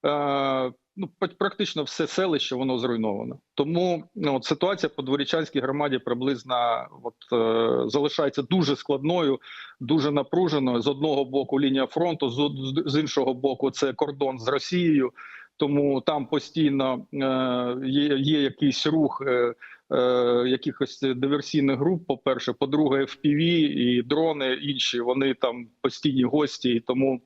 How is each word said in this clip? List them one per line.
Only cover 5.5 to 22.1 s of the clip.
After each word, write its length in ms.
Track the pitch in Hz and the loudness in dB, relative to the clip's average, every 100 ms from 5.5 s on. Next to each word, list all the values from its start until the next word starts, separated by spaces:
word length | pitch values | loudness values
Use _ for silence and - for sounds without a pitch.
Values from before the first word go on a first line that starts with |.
| 139 | -4
громаді 380 | 127 139 147 127 | -2 -2 -2 -2
приблизно 880 | - 120 131 127 127 123 120 113 127 - | -4 -2 -2 -4 -2 0 0 -2 -4 -12
от, 120 | 120 _ - | -14 _ -4
е, 560 | 120 113 113 113 123 120 | 0 2 2 2 2 0
залишається 540 | 143 143 - 143 - | 0 0 0 -2 -2
дуже 340 | 131 185 147 139 | 0 0 2 -2
складною, 640 | - 139 143 180 151 135 - - - - | -2 -2 0 0 2 0 -4 -18 -18 -14
дуже 300 | 123 156 143 | 0 2 2
напруженою. 680 | 143 131 170 180 151 131 120 | 0 0 0 2 2 2 0
З 60 | 117 | 0
одного 380 | 139 156 139 | 0 0 0
боку 360 | 131 135 131 139 | 0 -2 0 2
лінія 260 | 139 135 131 | 2 2 0
фронту, 420 | - 175 160 135 | 0 -2 0 -2
з, 80 | 123 | 0
з, 560 | 147 139 131 135 156 | -2 -2 -4 -4 0
з 80 | 143 | 0
іншого 340 | 151 - 131 | 0 0 0
боку 360 | 127 135 131 135 | 0 0 0 -2
це 220 | - 139 | 0 -2
кордон 460 | 120 147 139 139 131 | 0 -4 -2 -4 -2
з 100 | 113 | -2
Росією. 640 | 143 - 180 175 147 127 - - - - _ | -2 0 0 4 4 2 -4 -20 -20 -20 _
Тому 420 | 147 143 143 135 | 0 2 2 2
там 260 | 123 151 127 | 0 -2 -2
постійно, 800 | 151 - - 151 139 131 123 - | -4 -4 0 2 2 0 -2 -6
е, 640 | 143 135 131 131 123 123 123 | -4 -2 0 0 -2 -2 -4
є, 320 | 135 135 147 139 | -2 0 2 2
є 260 | 139 151 | 2 2
якийсь 440 | 135 - 143 131 156 | 2 2 2 2 0
рух, 360 | 160 147 - 135 | 2 2 0 -2
е, 280 | 123 120 117 - - _ | 2 0 -2 -16 -20 _
е, 40 | 135 123 123 123 120 127 | 0 2 2 2 2 2
якихось 540 | 127 151 - 135 - | 0 -2 -4 -6 -2
диверсійних 800 | 135 127 135 143 143 156 139 135 | -2 0 0 0 0 2 2 2
груп, 280 | 147 185 | 0 0
по-перше. 460 | - | -2